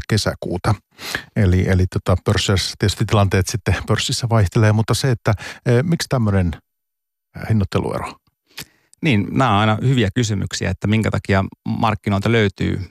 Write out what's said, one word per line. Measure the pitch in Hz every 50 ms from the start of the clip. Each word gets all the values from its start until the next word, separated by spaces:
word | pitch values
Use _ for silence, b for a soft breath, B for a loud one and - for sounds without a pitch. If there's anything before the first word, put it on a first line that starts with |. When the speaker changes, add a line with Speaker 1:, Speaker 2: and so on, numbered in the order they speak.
| - -
Speaker 1:
kesäkuuta. | 113 101 - 92 - - - - 85 90 - - 107 - _ _ B B B B B B B B _
Eli, | - 107 90 90 92 95 98
eli | 95 90 92
tota, | 90 - - - - 92 87 -
pörssissä | - 101 87 - - 101 90 - - - -
tietysti | - 101 - - 117
tilanteet | 101 113 104 101 92 - 98 92
sitten | - - 110 - - 87 - -
pörssissä | - 110 104 - - 135 - - 113
vaihtelee, | 117 113 101 90 - 120 110 107
mutta | 104 110 107 - 113
se, | - - 139
että, | 120 - - - 104 B B B B B _
eh, | 135 120 120 135
miksi | 175 170 165 - -
tämmönen | - 127 113 104 101 95 90 85 78 - - _ _ _ _ _ _ _ _ _ _ _ _ _ _ - - -
hinnoitteluero? | 110 107 98 - - 98 - - - - - - - - _ _ _ _ _ B B B B B B B B B B _
Speaker 2:
Niin, | - 165 123 101 101 -
nämä | - - 135 123 101
on | 101
aina | 107 107 107 110
hyviä | 110 127 135 123 110 98 -
kysymyksiä, | - 120 104 110 95 95 - - - 98 95
että | 92 - -
minkä | 104 107 113 104 101
takia | 98 95 - - 101 95 95 - - - _
markkinoilta | 110 110 107 110 110 107 101 - 110 101 101 101 113
löytyy, | 117 117 107 101 - - 90 92 92 95 92 -